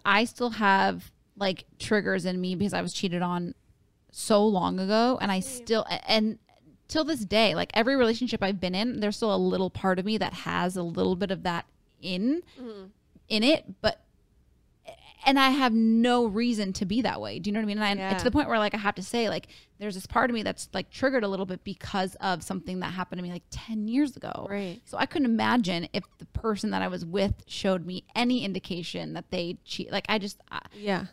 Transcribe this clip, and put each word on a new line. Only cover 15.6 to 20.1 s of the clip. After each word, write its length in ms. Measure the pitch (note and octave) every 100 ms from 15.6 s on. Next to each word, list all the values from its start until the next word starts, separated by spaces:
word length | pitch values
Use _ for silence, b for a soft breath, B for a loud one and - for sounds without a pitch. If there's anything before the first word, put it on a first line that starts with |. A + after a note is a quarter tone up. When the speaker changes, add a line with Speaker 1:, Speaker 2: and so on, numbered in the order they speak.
| B3+
Speaker 1:
no 520 | A3 A3+ A3+ B3 B3
reason 480 | A#3 G3 A#3+ G#3+ G3
to 120 | F#3 F#3+
be 160 | A3
that 180 | A3 E2
way. 200 | G#2 G#2+
Do 100 | F3+
you 20 |
know 60 | G#3
what 60 |
I 20 | G#3+
mean? 120 | G#3
And 220 | G#3 G3+
I, 100 | F#3+
Speaker 2:
Yeah. 60 | F#3+
Speaker 1:
to 60 |
the 80 | A#3+
point 180 | C#4+ C#4
where, 120 | A#3
like, 140 | G#3+
I 20 | G#3+
have 180 | G3+
to 80 | G3+
say, 260 | F#3 A#3+ G#3+
like, 200 | E3+ - b b -
there's 160 | G#3 F#3
this 100 |
part 240 | -